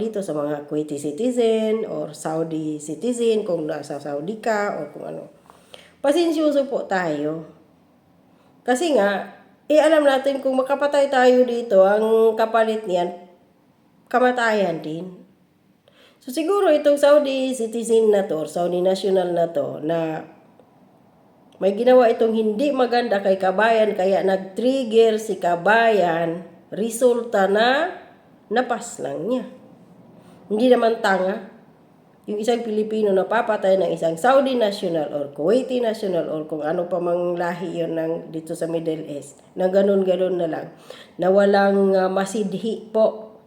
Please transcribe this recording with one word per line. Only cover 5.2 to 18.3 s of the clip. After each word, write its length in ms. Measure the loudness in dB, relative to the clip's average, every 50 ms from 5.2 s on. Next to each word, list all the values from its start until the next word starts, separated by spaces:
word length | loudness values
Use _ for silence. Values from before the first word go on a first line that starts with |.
| -14 -16 -20 _ _ -20 -20 _ _ _ -20 -20 -20 -20 _ _
Pasensyoso 640 | 0 2 2 2 2 2 2 2 2 2 2 2 0 0
po 200 | -4 -6 -4 -2
tayo. 600 | -2 -2 -2 -2 -2 -2 -4 -4 -4 -6 -10 -14 -20 _ _ _ _ _ _ _ _ _ _ _ _ _ _ _ _ _ _ _ _ _ _
Kasi 320 | -2 -2 0 0 2 2
nga, 480 | 2 2 2 0 -2 -6 -10 -16 -20 -20 _ _ _ _ 2
eh, 120 | 4 4
alam 280 | 6 6 4 4 4 4
natin 320 | 4 2 2 0 -2 -2
kung 160 | -2 -2 0
makapatay 560 | 0 0 0 0 0 0 0 2 2 2 2 4
tayo 320 | 4 6 6 6 6 4
dito, 400 | 2 0 -2 -2 4 6 6 6
ang 480 | 6 6 2 2 2 4 4 4 4 4
kapalit 560 | 2 0 2 2 2 0 0 -2 -4 -4 -2
niyan, 240 | -2 -2 -2 -4 -6 -10 -16 -20 -20 _ _ _ _ _ _ _ _ _ _ _ _ _ _ -4
kamatayan 720 | 0 2 2 2 2 2 0 0 0 0 0 -2 -2 -6
din. 400 | -8 -10 -10 -10 -10 -12 -16 -18 -20 _ _ _ _ _ _ _ _ _ _ _ _ _ _ _ _ _ _
So 160 | _ _ -10 -6
siguro 400 | -4 -2 0 0 2 4 4 4
itong 240 | 4 4 2 4
Saudi 560 | 4 6 6 6 6 4 2 0 -2 -2 -2 -2
citizen 560 | -4 -4 -4 -4 -6 -2 2 2 4 4 4
na 160 | 4 4 2
to, 200 | 0